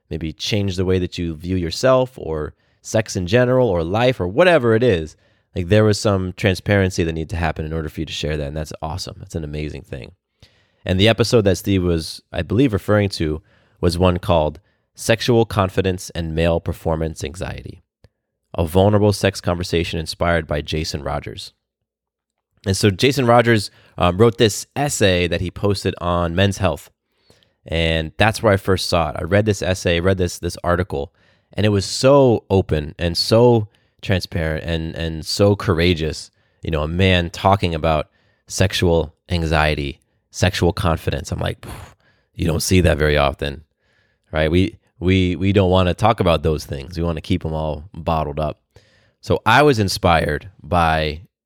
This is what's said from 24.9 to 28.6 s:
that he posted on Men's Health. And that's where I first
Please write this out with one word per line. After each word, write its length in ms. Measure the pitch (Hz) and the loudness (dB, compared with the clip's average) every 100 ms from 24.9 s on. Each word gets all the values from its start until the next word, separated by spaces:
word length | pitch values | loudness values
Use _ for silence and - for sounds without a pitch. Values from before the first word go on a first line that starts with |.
| - 101 90 87 | 0 2 2 0
that 140 | 85 | -2
he 100 | 90 | -4
posted 440 | - 104 98 98 - | -4 -2 -2 -2 -4
on 360 | 87 87 85 85 | -2 0 0 2
Men's 240 | 98 95 | 0 2
Health. 300 | 92 73 - _ _ _ _ _ _ _ - | -2 -4 -10 _ _ _ _ _ _ _ -6
And 460 | 82 82 80 78 - | -2 0 0 -2 0
that's 240 | 104 107 | 0 2
where 120 | 110 | 2
I 40 | |
first 300 | 98 | 2